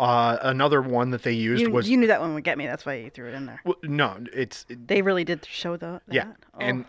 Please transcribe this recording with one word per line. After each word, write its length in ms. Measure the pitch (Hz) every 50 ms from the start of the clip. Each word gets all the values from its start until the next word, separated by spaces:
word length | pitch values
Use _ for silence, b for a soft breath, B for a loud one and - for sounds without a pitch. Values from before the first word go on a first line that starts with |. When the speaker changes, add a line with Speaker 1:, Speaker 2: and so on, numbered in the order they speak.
Speaker 1:
uh, 360 | 127 123 120 120 117 120 117 -
another 400 | - 131 131 131 139 147 147 139
one 280 | 131 131 123 120 123 127
that 120 | 127 117
they 100 | - 123
used 300 | 117 117 113 113 120 226
Speaker 2:
You, 80 | 240 226
Speaker 1:
was 180 | 214 120 196 208
Speaker 2:
you 80 | 254
knew 100 | 254 240 220
that 120 | 208 110
one 140 | 156 165 311
would 80 | - -
get 140 | - 143 139
me. 80 | 147
That's 180 | 127 131 156 -
why 100 | 147 139
you 160 | 120 113 -
threw 180 | - - 123 120
it 60 | 117
in 120 | 135 139
there. 140 | 123 117 - -
Speaker 1:
Well, 120 | 175 175 - -
no, 320 | 151 143 147 143 - - - 120 123
it's 340 | - 135 127 - - - - -
it 200 | 123 120 120 -
Speaker 2:
They 120 | 196 202
really 200 | 190 196 190 180 170
did 220 | 170 170 151 -
show 300 | - - - - 175 170
the, 240 | 170 170 165 180 - - -
Speaker 1:
Yeah. 140 | - 131 -
Speaker 2:
that? 120 | 220 220 - _ _ _
Oh. 40 | -
Speaker 1:
And, 260 | 123 123 127 127 123